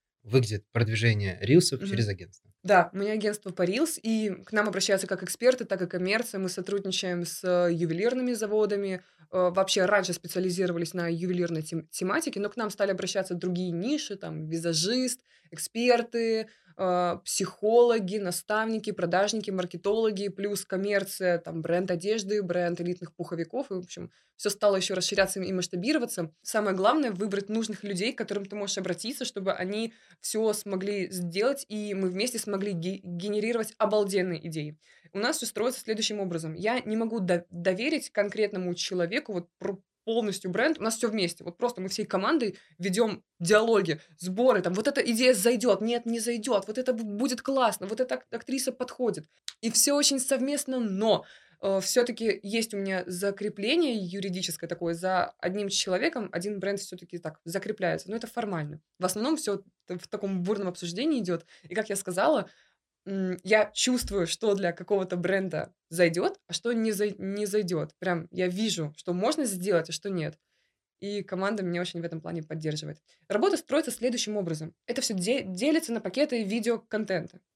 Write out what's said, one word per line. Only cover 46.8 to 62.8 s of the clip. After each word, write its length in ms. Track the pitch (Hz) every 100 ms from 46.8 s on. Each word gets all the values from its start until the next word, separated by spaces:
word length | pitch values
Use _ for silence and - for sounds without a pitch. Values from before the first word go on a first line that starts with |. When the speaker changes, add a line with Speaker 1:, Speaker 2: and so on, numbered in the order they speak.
| 254
Speaker 2:
бу-, 100 | 233 220 202
будет 240 | 262 233
классно, 440 | - 269 240 - 196
вот 120 | 220
эта 140 | 254 254
ак-, 100 | -
актриса 400 | 226 - 262 262
подходит». 540 | 247 254 - 247 160 - _ - -
И 80 | 226
всё 260 | - - 285
очень 240 | 285 269
совместно, 600 | 262 262 262 285 285 262
но, 440 | 226 190 220 208 - - _ _
э, 180 | 196 196
всё-таки 600 | 190 - 240 233 226 190
есть 300 | 196 226 220
у 40 | 202
меня 260 | 196 190 180
закрепление 880 | 180 202 196 208 - 196 330 311 226
юридическое 720 | 185 190 196 185 185 160 170
такое. 260 | 170 170
За 400 | 170 185 190 - -
одним 280 | 180 196 202
человеком 580 | 196 - 185 294 285 208
один 280 | 165 190 202
бренд 200 | 190 202
всё-таки 380 | - 180 165 175
так 220 | 156 156
закрепляется. 640 | - 185 196 214 180 165 175
Но 60 | 220
это 100 | 226
формально. 520 | - 214 175 147 151 _ -
В 40 | 180
основном 300 | 208 240 311
всё 260 | - 202 - _ -
т-, 100 | 185
в 100 | -
таком 340 | 202 202 190
бурном 240 | 180 208 190
обсуждении 520 | 180 175 175 294 285
идёт. 260 | 180 170 - - -
И, 40 |
как 160 | 180 208
я 60 | 196
сказала, 520 | - 180 247 294 185 _ _ _